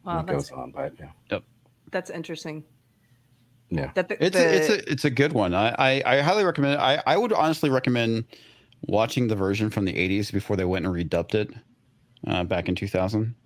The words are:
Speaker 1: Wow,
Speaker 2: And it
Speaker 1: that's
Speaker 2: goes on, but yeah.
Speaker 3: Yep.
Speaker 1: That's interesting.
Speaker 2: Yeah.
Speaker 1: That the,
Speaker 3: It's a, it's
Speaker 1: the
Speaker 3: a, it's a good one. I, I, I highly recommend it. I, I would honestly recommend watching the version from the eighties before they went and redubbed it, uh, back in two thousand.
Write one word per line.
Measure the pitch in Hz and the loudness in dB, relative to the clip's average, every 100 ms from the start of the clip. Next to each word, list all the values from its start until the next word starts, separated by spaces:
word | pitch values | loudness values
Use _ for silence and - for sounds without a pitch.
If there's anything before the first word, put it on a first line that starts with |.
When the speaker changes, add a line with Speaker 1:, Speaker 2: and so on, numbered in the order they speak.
Speaker 1:
Wow, | 185 170 | -6 -6
Speaker 2:
And | 165 | -4
it | |
Speaker 1:
that's | 143 143 | -6 -6
Speaker 2:
goes | 131 | -12
on, | 123 | -14
but | - 135 - | -8 -10 -10
yeah. | - - _ | -20 -20 _
Speaker 3:
Yep. | 101 - _ _ _ - | -8 -8 _ _ _ -8
Speaker 1:
That's | 185 180 | -8 -6
interesting. | 170 156 160 165 156 151 _ _ _ _ _ _ _ _ _ _ | -12 -10 -10 -10 -12 -16 _ _ _ _ _ _ _ _ _ _
Speaker 2:
Yeah. | 160 135 | -6 -4
Speaker 1:
That | - 180 | -4 -4
the, | - | 0
Speaker 3:
It's | 175 185 | 2 4
a, | 170 190 | 4 4
it's | 156 | 4
Speaker 1:
the | 208 - | 0 0
Speaker 3:
a, | |
it's | 139 147 | 0 0
a | |
good | 123 143 | 2 2
one. | 135 95 | 2 0
I, | 90 110 - | 2 2 2
I, | 135 135 - 135 | 2 2 2 2
I | |
highly | 147 208 | 4 2
recommend | 190 156 139 143 | 2 2 0 2
it. | |
I, | 131 139 - | 2 2 2
I | 165 | 2
would | 233 | 2
honestly | 214 156 156 151 | 2 2 2 2
recommend | 131 127 123 117 113 117 - - - _ _ - | 2 2 0 2 -2 -6 -16 -20 -20 _ _ -2
watching | 98 113 - 120 | 2 2 0 0
the | 104 | 0
version | 95 98 107 | 0 0 0
from | 107 95 | 0 -2
the | - | 0
eighties | 92 98 104 | 0 0 0
before | 98 - 101 | -4 -2 -2
they | 92 | 0
went | 92 85 | 0 -2
and | |
redubbed | 87 82 85 82 107 | -4 -2 -2 0 -2
it, | 107 - _ _ _ _ _ _ - | -4 -10 _ _ _ _ _ _ -4
uh, | 92 | -4
back | 85 90 82 | -2 -2 -2
in | 90 | -4
two | 101 | -2
thousand. | 92 92 107 110 120 | -2 0 -2 -4 -8